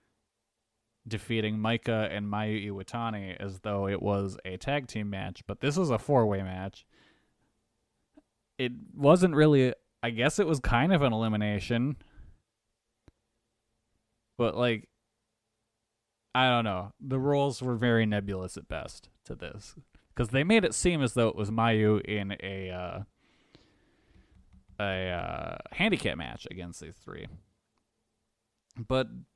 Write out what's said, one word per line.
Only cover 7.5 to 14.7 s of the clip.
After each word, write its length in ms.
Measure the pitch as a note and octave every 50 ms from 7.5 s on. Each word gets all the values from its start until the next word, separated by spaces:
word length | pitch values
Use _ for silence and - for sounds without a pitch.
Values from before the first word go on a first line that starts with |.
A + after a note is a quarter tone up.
| _ _ _ _ _ _ _ _ _ _ _ _ _ - _ _ _ _ _ _ _ -
It 140 | C3 B2 B2 - - - -
wasn't 400 | D3 C#3+ C#3+ E3+ F3+ F3+ F3+ D#3
really, 400 | D3 D3+ D#3 D3 C3+ C3 B2+ - - _ _ _ _ -
I 80 | A#2
guess 280 | A#2 A2 A#2+ D3 - -
it 80 | G3+
was 140 | D#3 E3 C3
kind 320 | - - B2 A#2 C#3 F3 G3
of 100 | D#3 C#3+
an 100 | B2+ A2+
elimination, 840 | A2 A2+ A2 G#2+ G#2 G#2 G#2 G#2 G2+ - - A#2+ A#2 B2 C#3+ D3+ - - _ _ - - - - _ _ _ _ _ _ _ _ _ _ _ _ _ _ - _ _ _ _ _ _ _ _ _ _ _ _ _ _ _ _ _ _ _ _ _ _ _ _ _ -
but, 180 | A#2+ - -
like, 320 | A#2 B2 B2